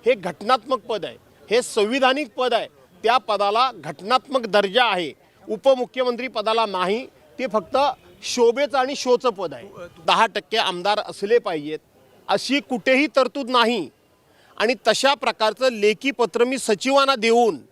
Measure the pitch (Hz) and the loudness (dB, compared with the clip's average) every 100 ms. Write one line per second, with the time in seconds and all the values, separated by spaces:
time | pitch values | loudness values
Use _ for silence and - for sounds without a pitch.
0 | 226 247 180 165 202 262 208 254 226 214 | 0 -2 -4 -10 -2 -2 -2 -8 -4 -8
1 | 151 113 _ _ - 214 - - 208 269 | -8 -16 _ _ -2 -2 0 -2 0 2
2 | 254 269 285 - 254 233 160 _ _ _ | 2 0 -6 -4 -2 -2 -4 _ _ _
3 | 214 254 - 208 202 214 254 220 156 151 | 0 0 0 -2 0 0 -2 -4 -14 -12
4 | 185 254 - 254 226 202 202 196 240 185 | -2 -2 0 -6 0 0 2 2 2 0
5 | 160 110 _ _ - 208 269 262 247 254 | -4 -10 _ _ -10 0 2 2 0 -4
6 | 254 233 254 226 208 226 220 185 180 220 | -4 -4 -6 -4 -2 0 0 0 -2 -2
7 | 262 _ _ - 254 214 214 262 285 - | -6 _ _ -8 -4 -4 -2 0 0 -2
8 | - - - - 233 233 285 269 254 285 | -16 -16 -8 2 2 2 0 0 -2 -4
9 | 254 247 254 196 175 131 202 - 175 - | 0 0 0 -4 -8 -8 -16 -18 -20 -8
10 | 165 180 220 202 - 220 190 180 180 208 | 0 4 2 0 -4 -2 -2 -2 -2 -2
11 | - 170 202 240 214 165 147 156 _ _ | -4 -8 0 0 0 -6 -8 -12 _ _
12 | _ _ - 196 - 277 - 247 254 262 | _ _ -2 -2 0 -4 -2 -4 2 2
13 | 294 269 247 285 240 254 226 240 143 _ | 4 2 0 -2 0 2 2 0 -6 _
14 | _ _ _ _ _ - 214 247 - 214 | _ _ _ _ _ -4 -2 0 0 2
15 | 262 285 240 - 220 208 262 226 208 214 | 2 2 -2 0 -2 0 -2 2 0 0
16 | 269 - 226 220 240 262 - 208 254 269 | -4 -2 -2 0 0 0 -2 -2 2 4
17 | 269 269 226 233 233 147 - | 4 2 2 4 2 0 -12